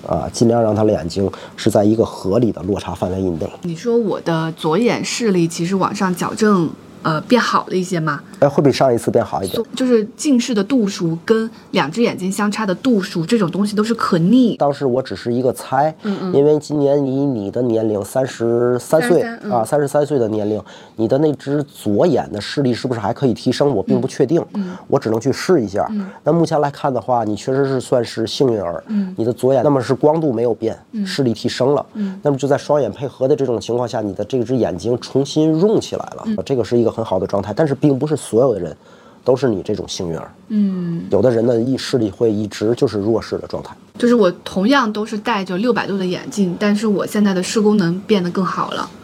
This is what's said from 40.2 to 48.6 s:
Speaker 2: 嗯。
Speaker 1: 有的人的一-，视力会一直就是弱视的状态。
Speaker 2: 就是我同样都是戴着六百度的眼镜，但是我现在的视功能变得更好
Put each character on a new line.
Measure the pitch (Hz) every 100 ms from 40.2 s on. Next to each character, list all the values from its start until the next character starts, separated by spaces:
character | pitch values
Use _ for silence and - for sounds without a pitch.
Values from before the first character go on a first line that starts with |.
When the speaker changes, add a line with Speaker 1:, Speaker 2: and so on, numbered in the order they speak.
| - - -
Speaker 2:
嗯。 | 214 202 185 175 170 175
Speaker 1:
有 | 95
的 | 127
人 | 113 117
的 | 117
一-， | 117 127
视 | - 131
力 | 107
会 | - 117
一 | 104 104
直 | - 107 120
就 | 131
是 | 104
弱 | 101 110
视 | - 92
的 | 80
状 | 80
态。 | - - - -
Speaker 2:
就 | 240
是 | 240
我 | 190 180 -
同 | 196 202
样 | 277 226
都 | 214 220
是 | 214
戴 | 214 214
着 | 190 180
六 | 247
百 | 214 120
度 | 196
的 | 180
眼 | 180 131
镜， | 208 185 180
但 | 208
是 | 208 220
我 | 190 -
现 | 214
在 | 202
的 | 180
视 | 180 233
功 | 208 208
能 | 170 185 202
变 | 208
得 | 175
更 | 175
好 | 175 175